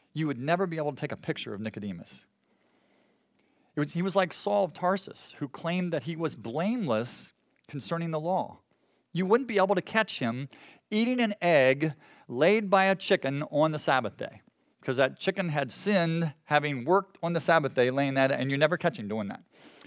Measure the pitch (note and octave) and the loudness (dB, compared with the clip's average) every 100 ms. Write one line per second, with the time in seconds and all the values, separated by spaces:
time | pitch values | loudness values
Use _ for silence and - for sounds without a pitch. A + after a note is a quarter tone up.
0 | _ D3+ D#3 B2 C#3 F3 F#3 D#3+ D3 C3 | _ -4 -4 -4 -2 0 0 -2 -4 -4
1 | C#3+ G#2 - D3+ B2 G2+ A2 G#2+ G#2 F2 | -8 -6 -6 -6 -8 -8 -8 -8 -8 -10
2 | - - _ _ _ _ _ _ _ _ | -14 -20 _ _ _ _ _ _ _ _
3 | _ _ _ _ _ _ _ D3 D3 E3+ | _ _ _ _ _ _ _ -6 -4 -2
4 | F#3+ F#3+ F3+ - G3+ G3+ F3+ - F3+ G3 | 0 0 0 -2 -2 0 0 -2 -2 -2
5 | - - - - C#3+ - E3+ F3+ F3+ D#3+ | -4 -16 -18 -12 -12 -8 -4 -2 -2 -4
6 | B2 E3 D#3+ - A2 C3+ G3 B3 D#3+ A2 | -4 -6 -6 -6 -8 -4 -2 -2 0 -2
7 | B2 - - _ _ _ - C#3+ - E3+ | -2 -8 -14 _ _ _ -14 -12 -6 -6
8 | E3+ D#3+ E3 F#3 A2 - _ _ _ _ | -4 -4 -2 -4 -4 -12 _ _ _ _
9 | _ E3+ F#3 A#3+ B3 G3+ F#3+ F#3 - A3 | _ -2 2 2 2 2 2 2 0 0
10 | G#3+ - A#2+ B2 C#3 - - - _ G#3+ | 0 -2 -4 -4 -8 -14 -20 -20 _ 0
11 | A#3 B3 A3+ G#3 F3 D#3 C3 C#3 D#3 - | 2 2 0 0 4 6 6 4 0 -4
12 | _ - - A#2+ E3 A3 G3+ F#3+ F#3+ F#3+ | _ -20 -8 2 4 4 4 4 4 2
13 | - F#3+ C3+ C#3 D3 D3 D#3 D3+ - C3 | 2 0 2 -4 -2 2 2 2 2 2
14 | G#2+ - A2+ - _ _ _ _ - B2+ | 0 -6 -12 -12 _ _ _ _ -4 2
15 | C3+ - - G3 F3+ D3 C3 - G3+ G3 | 2 0 -2 -2 -2 -2 -4 -4 0 0
16 | E3 E3 D#3+ - - D3 D3 C3+ B2+ G3 | 2 0 -2 -4 0 0 2 -2 2 2
17 | F#3+ - E3+ E3+ - D#3+ C#3 - B2 C3+ | 0 -6 -4 0 2 2 2 2 2 2
18 | C#3 C3+ C3+ C3+ C3 C#3 D3+ E3+ F3 A#2+ | 0 2 2 2 -2 2 2 2 -2 -2
19 | G2+ A2 G2+ F2 _ _ - - | -4 -6 -6 -10 _ _ -20 -20